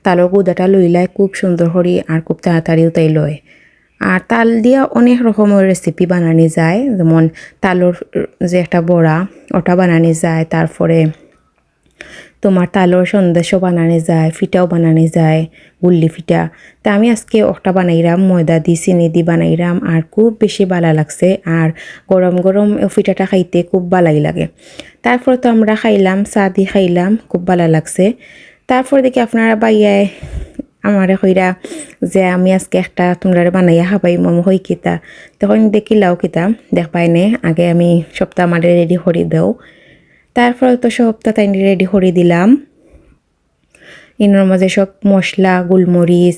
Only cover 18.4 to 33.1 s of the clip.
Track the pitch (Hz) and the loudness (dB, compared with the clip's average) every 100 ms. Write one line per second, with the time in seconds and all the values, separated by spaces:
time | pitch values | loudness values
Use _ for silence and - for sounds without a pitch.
18.4 | 165 165 170 165 - 175 170 165 170 165 | 0 0 0 -2 0 0 0 0 0 0
19.4 | 165 160 175 175 - 165 160 - 226 220 | 0 -2 -2 -4 -2 -4 -2 0 0 0
20.4 | 208 - 185 180 165 156 151 - 180 190 | -2 0 -2 0 0 0 -2 -2 -2 0
21.4 | 170 165 160 160 - - - 190 180 180 | -2 -2 -2 -4 -14 -12 -2 0 0 0
22.4 | 190 196 208 208 196 - 196 185 190 190 | 0 0 0 0 -2 -2 -2 -2 -2 -2
23.4 | 175 175 175 190 175 185 170 151 151 170 | 0 -2 -2 -4 0 2 2 2 -2 -4
24.4 | 160 _ - - - _ 240 247 262 247 | -8 _ -20 -20 -20 _ -2 -2 0 0
25.4 | 247 226 214 214 226 202 190 190 202 220 | 0 0 0 0 0 2 2 0 -2 -2
26.4 | 196 190 190 202 185 175 185 220 - 175 | -2 -2 -2 0 0 0 0 -2 -4 -6
27.4 | 180 175 165 160 - - 196 247 - - | -2 0 0 0 -2 -2 -2 -2 -12 -20
28.4 | - _ - 254 262 277 254 254 226 233 | -20 _ -4 -2 0 0 0 0 -2 0
29.4 | 226 220 226 214 208 202 202 - - - | 0 0 0 2 2 2 0 -4 -14 -12
30.4 | - - - _ 202 202 185 190 190 185 | -12 -16 -20 _ -2 0 0 0 0 0
31.4 | 185 180 - 330 - - 180 190 185 180 | 0 -4 -10 -16 -18 -10 -4 0 0 0
32.4 | 185 185 - 185 185 - 180 | 0 0 -2 -6 -4 -4 -2